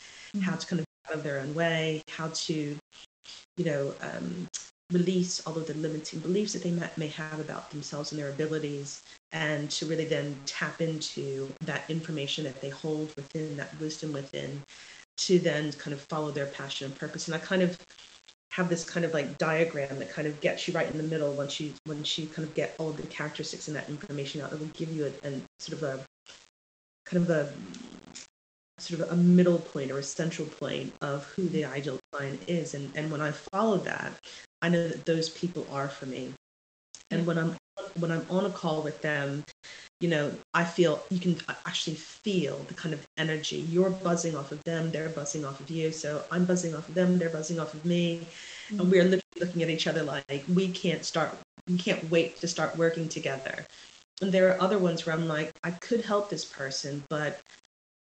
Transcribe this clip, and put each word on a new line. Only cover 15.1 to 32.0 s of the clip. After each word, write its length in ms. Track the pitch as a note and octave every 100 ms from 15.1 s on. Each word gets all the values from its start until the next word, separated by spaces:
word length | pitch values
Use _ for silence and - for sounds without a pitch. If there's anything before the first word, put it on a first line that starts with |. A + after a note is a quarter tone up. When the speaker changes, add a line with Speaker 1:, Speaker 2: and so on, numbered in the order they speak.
| -
Speaker 2:
to 220 | - F3+
then 340 | E3+ D3 D3+
kind 220 | D3 D3+
of 60 | C#3+ -
follow 200 | D#3 D3+
their 160 | C#3+ C#3
passion 400 | - C#3 - C#3
and 120 | -
purpose. 280 | D3+ F3 -
And 80 |
I 40 | D#3+
kind 240 | - F#3+
of 160 | F3+ F3+ - - - - - - -
have 180 | - F3
this 160 | E3+
kind 220 | - F3 E3
of, 80 |
like, 240 | D#3 C#3 -
diagram 600 | D#3+ D#3+ E3 D3 C3+ C#3
that 120 | -
kind 160 | - D3+
of 140 | D3
gets 280 | D#3 - -
you 60 |
right 160 | E3+ C#3+
in 80 | D3+
the 60 |
middle 280 | D#3 D#3+ C#3+
once 260 | C#3+ C#3 -
you, 140 | D3+ C3+ D3+
once 320 | D3+ D3+ -
you 80 | D3+
kind 200 | E3 D#3
of 80 |
get 200 | - C#3+ -
all 120 | D#3+
of 80 | D3+
the 80 | -
characteristics 640 | - D3+ - C#3+ - -
and 80 | C#3+
that 120 | -
information 540 | D3 G3+ C#3+ C#3 D3+
out. 100 | C3+
It 80 | D#3
will 60 | D#3
give 240 | - D#3+
you 140 | D#3+ C#3
a, 200 | - C#3+
an 160 | C3 - -
sort 220 | - C#3+
of 20 |
a, 220 | D3+ C3 C3+ _ - - - _ _ _ _ _ -
kind 160 | F3+
of 80 | E3+
a, 220 | D#3 C#3+ - - - - - - - - _ _ _ _ -
sort 220 | - E3
of 100 | D3+
a 60 | F3
middle 420 | F3 F3+ F3+ E3+
point 320 | - D3+ C3
or 80 | C3+
a 40 |
central 420 | C#3 - E3 D#3+ D3+
point 480 | - C#3 C#3+ C3+ -
of 240 | D3 C#3+ -
who 140 | - F3
the 160 | F3
ideal 340 | C3+ C#3 C#3+ C3